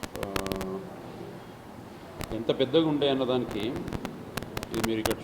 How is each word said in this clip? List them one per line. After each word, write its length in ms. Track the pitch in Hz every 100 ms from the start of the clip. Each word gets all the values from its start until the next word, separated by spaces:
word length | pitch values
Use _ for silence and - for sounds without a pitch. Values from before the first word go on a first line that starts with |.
| - -
ఆ, 60 | 101 98 95 95 95 95 95 95 - - - - - - - - - - - - -
ఎంత 280 | 110 113 127
పెద్దగా 280 | 127 156 160
ఉండే 220 | 147 143
అన్నదానికి 500 | 135 123 127 113 107 110 156 - - - - - - - - -
ఇది 180 | 117 110
మీరు 120 | 110
ఇక్కడ 140 | 110 113